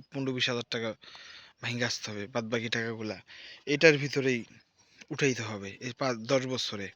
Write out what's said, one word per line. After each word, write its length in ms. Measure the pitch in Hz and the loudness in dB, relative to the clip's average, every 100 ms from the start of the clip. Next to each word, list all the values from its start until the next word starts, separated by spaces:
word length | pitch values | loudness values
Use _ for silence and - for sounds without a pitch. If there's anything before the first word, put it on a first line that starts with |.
| - | -2
পনেরো 240 | 139 135 | -4 -2
বিশ 120 | 127 123 | 0 0
হাজার 180 | 120 120 | 0 -2
টাকা 200 | 120 113 104 - - - - - _ | -4 -4 -6 -12 -20 -18 -20 -20 _
ভাঙ্গা 240 | 120 120 120 | -6 -2 -2
আসতে 180 | - - | -2 -6
হবে, 160 | 104 101 | -8 -4
বাদ 180 | 127 110 | -4 -2
বাকি 200 | 120 113 | -2 0
টাকাগুলা 480 | 117 117 113 107 92 - - - - - | -2 -2 -4 -6 -6 -10 -20 -18 -14 -2
এটার 280 | 143 165 147 | 6 8 8
ভিতরেই 420 | 139 143 131 123 107 - _ _ _ _ - | 4 0 2 2 -2 -14 _ _ _ _ -12
উঠাইতে 340 | 147 143 120 | 0 2 2
হবে 260 | 110 107 98 98 | -2 -6 -8 -8
এই 120 | 123 120 | -10 -2
পাঁচ 180 | 135 117 113 | -2 -2 4
দশ 120 | 135 127 | 4 4
বছরে। 420 | 123 - 107 95 | -2 -4 -4 -8